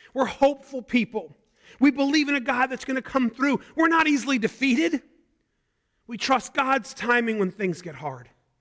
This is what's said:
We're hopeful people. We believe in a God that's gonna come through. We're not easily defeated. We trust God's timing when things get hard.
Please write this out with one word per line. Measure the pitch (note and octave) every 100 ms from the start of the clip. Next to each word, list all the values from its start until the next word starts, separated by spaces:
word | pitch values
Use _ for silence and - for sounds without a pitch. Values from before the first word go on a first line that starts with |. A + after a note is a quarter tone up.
| -
We're | C4 B3
hopeful | - C#4 C#4+ - C4
people. | - B3 G#3 G#3+ D#3+ - _ _ _ -
We | C#4+
believe | C#4 C#4 D4+ C#4+
in |
a | C#4+
God | A#3+ B3 C4
that's | C4
gonna | - C4
come | - C4+ A#3+
through. | - C#4 A#3 -
We're | - E4
not | E4 D#4
easily | C#4+ G#3+ C4
defeated. | G#3 - C4+ B3 E4 D4+ - _ _ _ _ _ _ _ _ _ -
We | A#3
trust | - B3+ -
God's | - C4 C4+ -
timing | - A#3 A#3+ A#3 A3
when | F#3+
things | F3+ G3 E3
get | E3+ C#3
hard. | D3 C3 A#2+ _ _ _